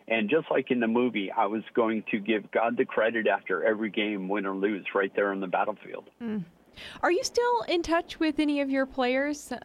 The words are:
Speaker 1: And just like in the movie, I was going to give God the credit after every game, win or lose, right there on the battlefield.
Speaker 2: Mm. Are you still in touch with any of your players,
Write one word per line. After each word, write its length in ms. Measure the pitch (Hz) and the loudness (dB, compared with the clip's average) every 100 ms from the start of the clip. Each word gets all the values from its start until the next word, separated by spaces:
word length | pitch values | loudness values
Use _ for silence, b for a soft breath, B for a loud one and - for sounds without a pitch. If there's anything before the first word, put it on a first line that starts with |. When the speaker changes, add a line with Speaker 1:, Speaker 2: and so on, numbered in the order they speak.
| B | B
Speaker 1:
And 220 | 113 104 | 0 2
just 220 | 156 - | 0 2
like 180 | 147 - | -2 0
in 100 | 123 | 0
the 80 | 113 | 2
movie, 440 | 117 123 107 95 | 2 2 0 -4
I 160 | 113 101 | 0 0
was 160 | 110 - | 0 -2
going 300 | - 113 110 - | 0 2 0 -2
to 80 | 113 | -4
give 320 | 104 110 - | 0 0 0
God 260 | 110 117 120 | 0 0 0
the 80 | 131 | 0
credit 400 | - 110 117 104 | 2 2 2 2
after 400 | 95 - 90 110 | 0 0 0 2
every 240 | 107 110 | 2 -2
game, 400 | 107 107 104 92 | -2 -2 -2 -2
win 160 | 104 98 | -2 -2
or 100 | 95 | 0
lose, 300 | 101 98 - | 0 -2 -2
right 180 | 98 98 - | 0 0 0
there 160 | 101 | 0
on 80 | 98 | 0
the 80 | 95 | -2
battlefield. 580 | 92 104 101 - - - - | 0 0 -4 -10 -14 -14 -10
Speaker 2:
Mm. 220 | 233 208 165 - _ B B B | -6 -6 -8 -14 _ B B B
Are 100 | 285 | 0
you 120 | 359 | 0
still 380 | 523 - 480 480 - | 0 0 2 2 0
in 140 | 349 | -2
touch 380 | 320 330 339 - | 2 0 0 -2
with 200 | 311 302 | 0 2
any 220 | 302 285 | 0 2
of 80 | 277 | 0
your 160 | 269 269 | 0 0
players, 640 | 269 247 262 294 294 - 247 | 0 0 2 0 -4 -8 -10